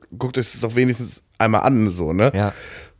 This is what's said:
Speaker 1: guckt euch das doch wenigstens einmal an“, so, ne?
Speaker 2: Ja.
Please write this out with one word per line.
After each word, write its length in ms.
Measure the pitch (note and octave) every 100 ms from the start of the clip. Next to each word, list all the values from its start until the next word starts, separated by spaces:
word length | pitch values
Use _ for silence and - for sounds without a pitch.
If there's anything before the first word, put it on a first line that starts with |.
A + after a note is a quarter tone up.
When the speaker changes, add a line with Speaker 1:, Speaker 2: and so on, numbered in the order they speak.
| - G#2+
Speaker 1:
guckt 200 | B2+ B2+
euch 140 | A#2
das 100 | -
doch 140 | A2+ A#2+
wenigstens 480 | B2+ A#2+ A2+ - _ _
einmal 240 | A2+ A2
an“, 280 | - B2+ G#2+
so, 220 | F2 D#2
ne? 180 | F2 B2
Speaker 2:
Ja. 200 | G2 G2+ - - - -